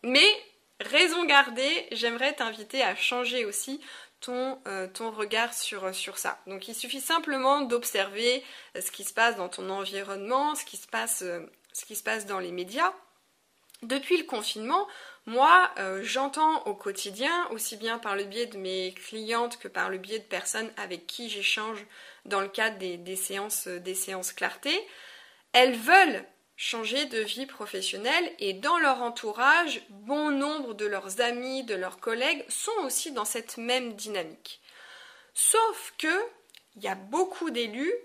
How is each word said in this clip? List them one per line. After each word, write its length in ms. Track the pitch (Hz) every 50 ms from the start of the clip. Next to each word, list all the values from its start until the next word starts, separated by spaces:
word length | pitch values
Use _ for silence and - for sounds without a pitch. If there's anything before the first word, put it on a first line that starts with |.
| -
Mais 400 | 240 254 285 349 415 427 440 - - _ _ _ _ _ _
raison 460 | 202 - 262 302 359 339 330 349 339
gardée, 640 | 294 285 277 277 254 233 247 262 285 330 - - -
j'aimerais 420 | - 220 233 233 233 233 262 285 294
t'inviter 500 | - 247 226 220 220 214 - - 269 247
à 120 | 190 196
changer 500 | - - - 254 247 247 240 240 254 226
aussi 360 | 202 202 - - 269 269 311 - - - - - - _ _
ton, 400 | - 254 247 247 254 262 262 262 -
euh, 200 | - 196 190 190
ton 240 | 185 190 - 226 226
regard 420 | 214 214 214 208 214 220 240 240 -
sur, 400 | - - - 214 196 190 185 190
sur 240 | - - 196 196
ça. 220 | - - - - - -
Donc 200 | 185 196 190 -
il 80 | - 226
suffit 260 | - - 240 269 269
simplement 600 | 269 - 330 330 320 302 277 269 254 269 277 294
d'observer, 800 | 285 240 240 240 240 - - 202 196 202 196 214 233 240 247 277 - - - - - - _
euh, 60 | 185
ce 100 | 180 -
qui 120 | - - 196
se 100 | - -
passe 220 | 220 226 233 226
dans 140 | 196 180 175
ton 200 | - - 190 190
environnement, 880 | 190 196 196 190 196 196 196 196 196 202 196 214 247 269 294 302 302
ce 100 | 285 -
qui 120 | - -
se 100 | - -
passe, 360 | - - 226 226 233 - - 185
euh, 180 | 180 175 170 160 - _ _ _ _ -
ce 120 | - -
qui 100 | - 214
se 80 | 202 -
passe 220 | 214 220 220 208
dans 140 | 202 202 190
les 120 | 180 175
médias. 420 | 175 180 180 185 214 285 339 370 370 - - _ _ _ _ _ _ _ _ _ _ _ _ _ - -
Depuis 360 | - 226 262 277 269 - 359
le 60 | 320 302
confinement, 640 | - 262 220 208 - - 214 220 240 320 381 403 - - - - - - - _
moi, 460 | 220 226 247 269 311 349 370 359 - -
euh, 240 | - 196 190 190 190 226
j'entends 600 | 214 - 262 269 277 269 302 311 311 311 294 -
au 60 | 208 202
quotidien, 720 | 196 - 202 196 - - 202 190 208 262 302 339 349 349 -
aussi 240 | 226 220 - - 233
bien 220 | 202 220 226 233
par 180 | 226 233 214 196
le 80 | 196 202
biais 220 | 196 196 233 233
de 120 | 220 214
mes 360 | 196 190 185 185 185 185 185 185
clientes 680 | - - - 220 220 220 220 233 233 240 240 240 -
que 80 | -
par 220 | 190 - 185 185 190
le 80 | 190
biais 220 | 190 185 196 220 220
de 40 | 214
personnes 480 | _ 196 175 - - - 220 220 220 -
avec 280 | - 208 180 185 175 170
qui 240 | - - - 240 226
j'échange 560 | 208 202 196 - - 220 214 220 220 202 214 - - - - - - - _
dans 160 | - 202 196
le 80 | 196
cadre 300 | 196 - - 220 220 214
des, 180 | 190 190 185 175
des 220 | 175 175 180 190
séances, 500 | 185 - - 196 196 202 214 208 - -
des 280 | 190 180 175 180 185 185
séances 360 | 190 - - 190 185 180 -
clarté, 420 | - - - - - - - 277 320 392 440 - - - - - - - - - - _ _ _
elles 240 | - 247 247 262 247
veulent 500 | 226 220 277 349 392 381 311 226 - - - _ _ _ _ _
changer 500 | - - - - 226 220 214 233 277 302
de 140 | 254 233 220
vie 280 | 214 208 214 240 269
professionnelle 840 | 269 - - 208 208 - 190 190 - - 190 208 247 302 339 359 311 -
et 160 | - - 196 190
dans 240 | 190 220 294 349
leur 240 | 339 320 285 262 240
entourage, 800 | 240 233 233 - - 214 202 208 247 277 311 339 349 302 247 220 - -
bon 400 | 202 196 208 220 285 302 302 302
nombre 460 | 285 269 277 294 311 311 269 233 208
de 100 | 196 208
leurs 340 | 208 202 190 190 190 190 240
amis, 440 | 240 240 240 240 247 262 262 269 254
de 100 | 220 202
leurs 260 | 185 185 185 - -
collègues 460 | - 233 226 233 254 302 330 285 -
sont 240 | - - - - 415 453 415 320
aussi 280 | 262 - - - 339
dans 140 | 277 233 214
cette 320 | - - 233 233 - -
même 360 | 233 233 240 247 254 247 240 214
dynamique. 680 | 202 214 214 202 190 165 160 160 _ _ - - _ _ - - - - - - - - - - - - _ _
Sauf 600 | - - - - 453 453 453 - - - - -
que 180 | - - 311 339 381 453 480 - - _ _ - - _ _ _
il 80 | 214 -
y 40 |
a 80 | 196 190
beaucoup 540 | 190 196 202 254 339 370 370 - - 339 320
d'élus 420 | 233 240 233 214 208 247 285 349 480 480